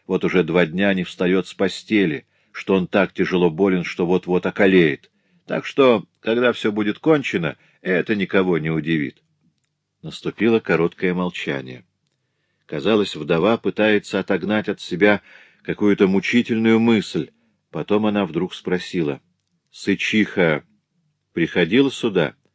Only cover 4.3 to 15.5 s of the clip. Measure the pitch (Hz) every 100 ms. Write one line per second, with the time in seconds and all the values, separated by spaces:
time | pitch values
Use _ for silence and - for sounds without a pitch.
4.3 | 90 92 - 98 92 78 67 _ _ _
5.3 | _ - - - - 131 110 85 _ -
6.3 | 117 123 113 113 104 104 101 160 156 123
7.3 | 98 80 - _ _ - 92 - 107 92
8.3 | 98 92 82 80 80 76 80 65 - _
9.3 | _ _ _ _ _ _ _ 80 - 85
10.3 | - 110 113 - 82 85 - 92 90 90
11.3 | - - 69 64 64 _ _ _ _ _
12.3 | _ _ _ _ 76 80 110 95 80 76
13.3 | 82 95 131 101 - 107 104 - 98 90
14.3 | 95 101 107 104 95 - 85 104 101 -
15.3 | - -